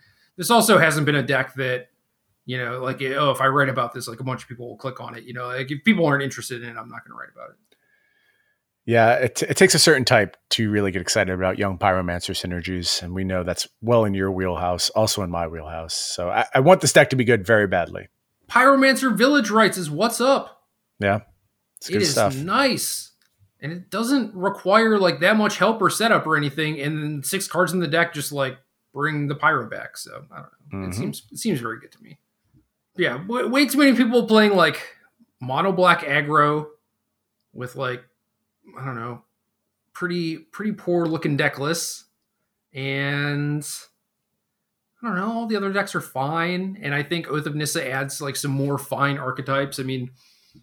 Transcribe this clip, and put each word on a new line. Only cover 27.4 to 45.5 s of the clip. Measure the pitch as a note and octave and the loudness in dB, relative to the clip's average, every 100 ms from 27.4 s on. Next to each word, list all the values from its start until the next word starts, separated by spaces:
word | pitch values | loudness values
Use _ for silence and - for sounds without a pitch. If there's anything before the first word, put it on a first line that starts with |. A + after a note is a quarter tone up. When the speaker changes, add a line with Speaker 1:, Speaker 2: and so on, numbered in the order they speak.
| - | -2
Speaker 1:
cards | E3 F3+ | 0 0
in | F3+ | 0
the | D#3 | 0
deck | E3 E3 | 0 0
just, | D3+ - | -2 -6
like, | C#3+ C3+ B2+ _ _ _ | -4 -4 -6 _ _ _
bring | C3+ D3+ D3 C#3+ | -4 -2 -2 -4
the | |
Pyro | C#3+ D#3+ C#3+ G#2+ | 0 0 0 -2
back. | G2+ - - | -10 -12 -16
So | - - - | -16 -18 -20
I | - | -20
don't | |
know. | - _ C#3+ G2 F#2 | -20 _ -14 -10 -8
It | |
Speaker 2:
Mm-hmm. | |
Speaker 1:
seems, | F#2+ - - - | -6 -6 -8 -14
it | - | -8
seems | A3+ C#3 | -4 -4
very | A#2 A2+ | -4 -10
good | - | -16
to | _ | _
me. | - - _ _ _ _ _ _ _ - | -20 -20 _ _ _ _ _ _ _ -4
Yeah, | D3+ B2+ | -4 -4
w-, | F#3+ B3 A3+ | -6 -4 0
way | C4+ C#4+ | 2 2
too | C4+ | 4
many | C#4 A#3 | 4 6
people | A#3+ B3 A3 | 4 2 4
playing, | A3 G#3 | 6 6
like, | F#3+ D#3 - - - _ _ _ - | 6 4 2 -10 -20 _ _ _ -12
mono | B2 D3 G3 | -4 0 0
black | F3+ F3+ E3+ | 4 4 4
aggro | D3 D3 D3 D3+ D3 D3+ D3+ - _ _ _ _ _ _ _ | 2 0 2 4 4 2 -4 -16 _ _ _ _ _ _ _
with, | A#2+ B2 | -12 -10
like, | C3+ B2+ B2 - _ _ _ _ _ _ - | -6 -6 -6 -12 _ _ _ _ _ _ -12
I | |
don't | C3+ A#2+ | -10 -8
know, | A#2+ A#2+ _ _ _ _ _ _ _ | -10 -12 _ _ _ _ _ _ _
pretty, | - F3 F3 E3 D#3+ | -8 -6 -4 -6 -8
pretty | - - G#3 | -12 -8 -6
poor | - - F3 D#3+ | -6 -2 0 0
looking | D#3+ E3 C#3+ | -2 -2 0
deck | D3 - | -2 -2
lists. | D3 E3+ - - - _ _ _ _ _ _ | -4 -4 -6 -10 -18 _ _ _ _ _ _
And | C3+ C3+ C#3 C#3 C#3+ D3 C#3+ D3 D3 C#3+ - - _ _ _ _ _ _ _ _ _ _ _ | -10 -6 -4 -2 -2 -2 -2 -2 -4 -6 -12 -16 _ _ _ _ _ _ _ _ _ _ _
I | A#3 | -6
don't | F3+ | -4
know, | G#3 | -4
all | A3+ | -4
the | A3+ | -2